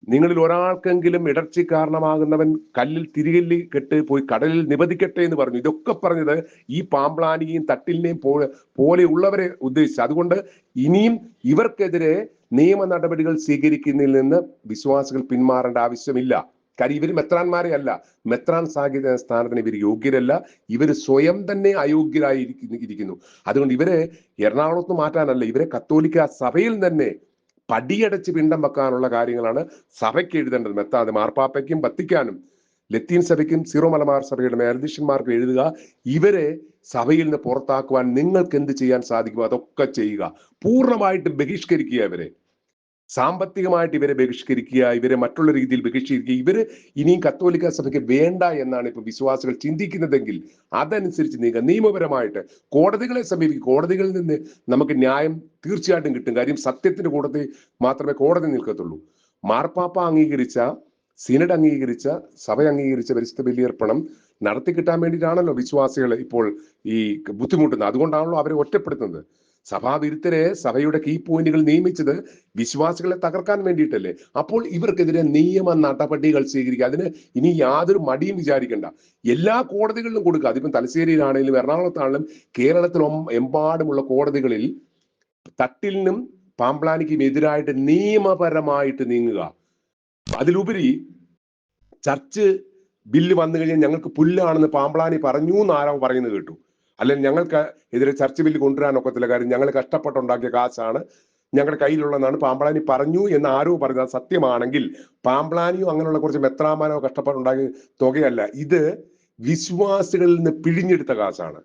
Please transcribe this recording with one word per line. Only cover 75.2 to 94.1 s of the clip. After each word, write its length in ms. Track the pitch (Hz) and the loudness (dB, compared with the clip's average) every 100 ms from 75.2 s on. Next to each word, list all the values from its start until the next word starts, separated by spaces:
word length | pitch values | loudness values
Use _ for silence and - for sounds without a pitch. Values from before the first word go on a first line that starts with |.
| 156 151 | 2 4
നിയമ 360 | 165 190 180 160 151 | 4 2 2 2 2
നടപടികൾ 560 | 135 147 151 151 151 135 | 0 -2 0 2 2 0
സ്വീകരിക്കുക. 340 | 139 127 123 123 | -2 -2 0 0
അതിന് 160 | 147 180 - _ 123 | 0 -4 -6 _ 0
ഇനി 120 | 156 165 | 0 2
യാതൊരു 360 | 131 143 175 196 147 | 2 2 2 2 2
മടിയും 280 | 131 170 190 | -2 -2 -4
വിചാരിക്കണ്ട. 440 | 147 139 123 110 80 - _ _ 117 | 0 0 0 -6 -6 -14 _ _ -2
എല്ലാ 220 | 143 185 226 262 | 0 2 0 -2
കോടതികളിലും 500 | 196 220 220 233 220 175 | -2 -2 -2 -6 -2 0
കൊടുക്കുക. 220 | 160 131 | 2 0
അതിപ്പം 200 | 120 147 131 | 0 -2 -2
തലശ്ശേരിയിലാണെങ്കിലും 840 | 123 160 165 160 139 135 135 131 | -2 0 2 2 2 2 2 2
എറണാകുളത്താണെങ്കിലും 640 | 123 156 180 170 135 143 156 - _ - | 2 0 -2 -2 -2 -2 -6 -12 _ 0
കേരളത്തിൽ 440 | 139 170 175 170 151 | 2 4 2 2 0
ഒം-, 200 | 156 160 117 | 0 -2 -2
എമ്പാടുമുള്ള 640 | 127 151 156 165 156 139 135 | 0 0 0 0 -2 -2 0
കോടതികളിൽ 520 | 131 143 139 131 110 131 - _ _ _ _ _ _ - _ | 0 2 0 -2 -2 -4 -6 _ _ _ _ _ _ -20 _
തട്ടിലിനും 540 | 127 _ 202 196 185 202 247 - _ - | -4 _ -6 -2 -2 -2 -8 -16 _ -4
പാമ്പ്ലാനിക്കും 600 | 123 143 160 160 156 156 135 | -2 0 -2 -2 -2 0 0
എതിരായിട്ട് 460 | 135 156 151 147 131 139 | 2 0 0 -2 -2 2
നിയമപരമായിട്ട് 1120 | 165 208 214 196 185 170 156 151 143 139 135 123 | 2 4 2 2 2 0 0 0 0 -2 -2 -2
നീങ്ങുക. 300 | 120 117 101 80 _ _ _ _ _ _ _ - - | 0 0 -2 -6 _ _ _ _ _ _ _ -10 -2
അതിലുപരി 480 | 147 180 196 196 135 277 - - _ _ _ _ _ _ _ _ - | 0 0 0 0 0 0 -4 -20 _ _ _ _ _ _ _ _ -4
ചർച്ച് 400 | 139 - 214 208 190 - _ _ _ 107 | -4 -6 0 2 2 -4 _ _ _ 0
ബില്ല് 220 | 131 170 180 | 2 4 2
വന്നു 160 | 160 165 | 2 0
കഴിഞ്ഞാൽ 200 | 156 160 | 0 2
ഞങ്ങൾക്ക് 260 | 151 160 160 | 2 0 -6